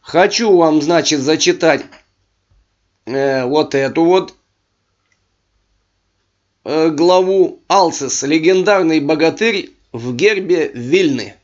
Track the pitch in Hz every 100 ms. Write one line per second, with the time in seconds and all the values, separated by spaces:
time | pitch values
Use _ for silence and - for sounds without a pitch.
0 | - 160 214 208 233 180 165 156 147 170
1 | 143 151 131 160 180 180 165 139 - -
2 | _ _ _ _ _ _ _ _ _ _
3 | - 135 139 135 127 151 147 139 135 135
4 | 165 185 180 _ _ _ _ _ _ _
5 | _ _ _ _ _ _ _ _ _ _
6 | _ _ _ _ _ _ - 151 160 147
7 | 170 185 185 196 180 - _ 185 175 -
8 | 135 - 139 160 160 185 180 202 170 160
9 | 143 156 160 - 226 202 - _ _ 120
10 | 120 123 190 208 190 175 151 123 120 175
11 | 175 127 98 -